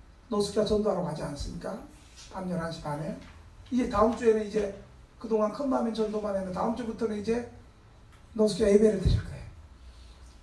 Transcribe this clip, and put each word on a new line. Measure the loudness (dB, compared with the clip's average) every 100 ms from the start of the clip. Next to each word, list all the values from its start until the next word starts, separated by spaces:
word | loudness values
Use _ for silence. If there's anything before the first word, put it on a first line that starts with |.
| -20 -20 -4
노숙자 | -2 0 0
전도하러 | 2 2 2 0
가지 | -2 -4
않습니까? | -6 -6 -8 -8 -8 -10 -12 -20 -20 -20 -14
밤 | -10 -6
열한 | -4 -4
시 | -6
반에. | -6 -6 -6 -8 -12 -20 -20 -20 -4
이제 | -2 2
다음 | 4 4 4
주에는 | 4 4 2
이제 | -2 -2 -6 -16 -20 -20 -14
그동안 | -2 0 0
컵라면 | 0 0 0 0
전도만 | 0 -2 -2 -2
했는데 | -2 -4
다음 | -2 -2
주부터는 | -2 -4 -4 -2 -2
이제 | -2 -2 -4 -12 -20 -20 -20 -20 -20 -20 -6
노숙자 | 2 2 4 6
예배를 | 8 8 4
드릴 | 4 2
거예요. | 0 -8 -12 -16 -20 -20 -20 -20 -20 -20 -20 -20